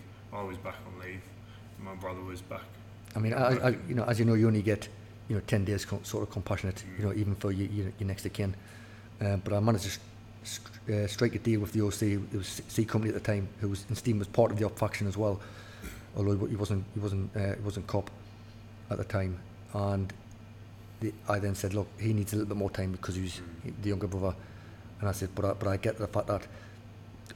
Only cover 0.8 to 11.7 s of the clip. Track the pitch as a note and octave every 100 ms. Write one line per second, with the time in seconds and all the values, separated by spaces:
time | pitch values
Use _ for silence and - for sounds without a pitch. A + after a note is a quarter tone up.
0.8 | G2 F2+ F#2 F#2+ - - - - - -
1.8 | G2 F#2 F#2 F2+ F#2 F2+ - G2 - -
2.8 | - - - A2 A2 B2+ B2 B2+ B2+ A#2
3.8 | - B2 A2+ A2+ A#2 A2+ A2+ G#2+ G2+ G2+
4.8 | - - - - - G#2 - G#2+ G2 G2
5.8 | - G2+ - G#2+ G#2 - - F#2+ G2 F#2
6.8 | - - G2+ G#2 G2+ G2 G#2 F#2+ G2+ G2+
7.8 | F#2+ - G2 F#2+ F#2 - G2 G2 - -
8.8 | - - - - G2+ G2 G2 G#2 A2 G#2+
9.8 | F#2+ - - - - - - - - -
10.8 | - G#2 G2+ - A#2 G#2+ A#2 A2 G2+